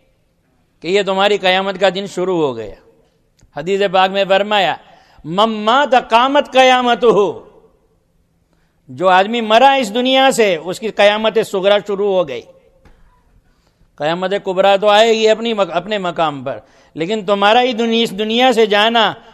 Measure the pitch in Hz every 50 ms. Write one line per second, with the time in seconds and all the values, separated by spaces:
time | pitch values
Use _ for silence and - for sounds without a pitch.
0 | _ _ _ _ _ _ _ _ _ _ _ _ _ _ _ _ - 160 190 208
1 | 196 190 190 190 196 208 208 190 190 185 185 190 190 196 190 180 196 190 175 196
2 | 202 190 - 180 180 185 185 170 151 135 120 113 110 98 - - _ _ _ _
3 | _ _ _ _ _ _ _ _ _ _ - 147 151 185 196 196 202 190 175 185
4 | 190 196 196 196 196 180 190 190 202 208 214 202 180 151 131 - - _ - _
5 | _ _ _ _ - 151 170 196 220 226 220 208 208 220 240 269 294 233 254 240
6 | 190 - 220 233 254 269 285 294 - - - 262 262 254 254 254 247 240 240 180
7 | 247 233 180 196 202 170 120 101 - - - _ _ _ _ _ _ _ _ _
8 | _ _ _ _ _ _ _ _ _ _ _ _ _ _ _ _ _ - 127 131
9 | 175 190 180 185 196 214 233 240 220 214 220 233 262 277 269 269 262 196 202 247
10 | 247 262 262 262 269 269 208 202 220 202 175 156 151 180 180 - - 202 - -
11 | 202 208 208 214 220 220 208 220 202 - - 190 175 202 202 208 - - 202 190
12 | 208 202 190 185 170 143 123 113 - - - _ _ _ _ _ _ _ _ _
13 | _ _ _ _ _ _ _ _ _ _ _ _ _ _ _ _ _ _ _ -
14 | 147 156 170 180 185 185 196 202 196 190 180 185 196 196 202 196 208 208 202 208
15 | 226 233 226 220 220 214 220 214 233 233 220 202 196 170 160 175 170 208 214 202
16 | 185 175 165 175 165 151 143 135 123 135 120 104 - _ _ _ _ _ - 143
17 | 165 175 220 220 190 196 202 202 202 208 226 247 247 254 233 214 233 233 226 226
18 | 233 160 185 196 214 214 226 240 254 262 226 226 226 202 208 202 208 226 233 233
19 | 214 185 - - - -